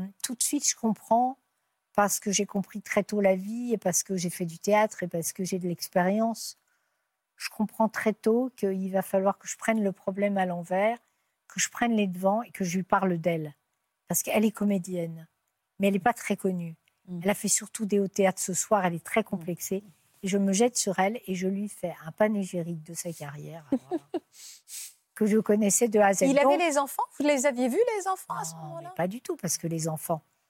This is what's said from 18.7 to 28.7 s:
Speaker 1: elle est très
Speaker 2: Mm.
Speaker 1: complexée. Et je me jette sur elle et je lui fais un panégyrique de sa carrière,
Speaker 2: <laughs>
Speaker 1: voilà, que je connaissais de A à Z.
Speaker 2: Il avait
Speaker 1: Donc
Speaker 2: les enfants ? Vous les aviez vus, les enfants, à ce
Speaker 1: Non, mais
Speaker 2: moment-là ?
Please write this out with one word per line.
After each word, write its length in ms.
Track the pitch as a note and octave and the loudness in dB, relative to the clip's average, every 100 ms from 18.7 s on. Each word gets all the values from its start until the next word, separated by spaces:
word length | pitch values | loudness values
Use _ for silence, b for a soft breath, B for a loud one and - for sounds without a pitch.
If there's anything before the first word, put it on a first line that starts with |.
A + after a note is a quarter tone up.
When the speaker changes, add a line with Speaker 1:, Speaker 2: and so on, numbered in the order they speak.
| G#3 | 2
Speaker 1:
elle 100 | F3+ | 2
est 100 | E3+ | -2
très 160 | - - | -4 -2
Speaker 2:
Mm. 40 | |
Speaker 1:
complexée. 600 | G#3+ F#3+ E3+ E3+ - G3 G#3 - _ _ | -2 -4 -6 -8 -4 -6 -6 -20 _ _
Et 60 | G3 | -2
je 100 | G3 | 2
me 140 | G3 | 2
jette 240 | F#3+ A#3+ A#3+ | 4 4 2
sur 220 | - F#3 | -2 0
elle 200 | F#3+ A#3 - | 0 0 -6
et 80 | |
je 140 | F#3 F#3 | -4 -2
lui 200 | G3 G#3 | -2 -4
fais 260 | - F3 D#3+ D#3 | -6 -8 -8 -8
un 60 | |
panégyrique 720 | - G#3+ G#3+ F#3 F3+ E3+ E3+ | 2 2 2 -2 -4 -4 -6
de 100 | D#3 | -10
sa 180 | E3+ F3 | -10 -10
carrière, 560 | D#3+ D3 D3 D3+ D#3+ D#3 | -10 -12 -12 -14 -16 -6
Speaker 2:
<laughs> 180 | C4 - | -6 -4
Speaker 1:
voilà, 160 | F4 - F4+ - - B B B B B B _ | -8 -6 -10 -10 -20 B B B B B B _
que 120 | - G#3+ | 0 2
je 120 | G#3+ | 4
connaissais 500 | - G#3 G#3 - A#3+ | 4 4 4 4 4
de 100 | G#3 | 6
A 80 | G3+ | 6
à 40 | |
Z. 80 | G3 | 6
Speaker 2:
Il 160 | G3 C#4 | 4 6
avait 180 | C4+ C#4+ | 6 6
Speaker 1:
Donc 40 | |
Speaker 2:
les 180 | E4+ C#4+ | 4 2
enfants ? 240 | C#4 - B4 - | 0 -2 -6 -2
Vous 80 | C#4+ | 0
les 180 | C#4+ | 2
aviez 240 | C#4 A#3+ B3+ | 2 2 0
vus, 120 | C#4+ A#4+ G#4+ | 2 2 0
les 80 | F#4 | -2
enfants, 260 | F#4+ - - | -4 -6 -8
à 80 | |
ce 100 | - | -8
Speaker 1:
Non, 60 | - | -10
mais 40 | |
Speaker 2:
moment-là ? 240 | - | -12